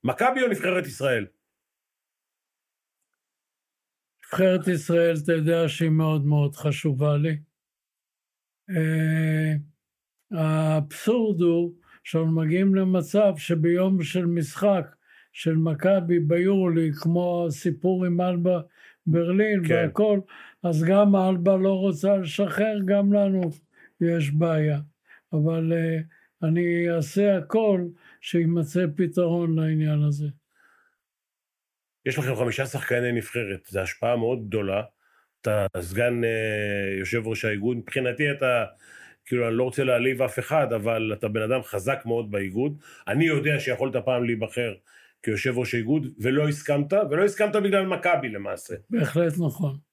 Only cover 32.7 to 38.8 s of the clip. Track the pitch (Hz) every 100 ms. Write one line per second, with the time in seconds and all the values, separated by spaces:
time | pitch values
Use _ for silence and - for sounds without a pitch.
32.7 | 139 - 120 123 120 110 120 107 95 -
33.7 | 95 92 - 117 120 113 123 107 110 101
34.7 | 98 - _ _ _ _ _ - 107 98
35.7 | 92 87 95 120 120 117 113 110 107 104
36.7 | 101 98 95 95 117 110 110 110 101 110
37.7 | 120 - 139 127 120 147 143 131 123 107
38.7 | -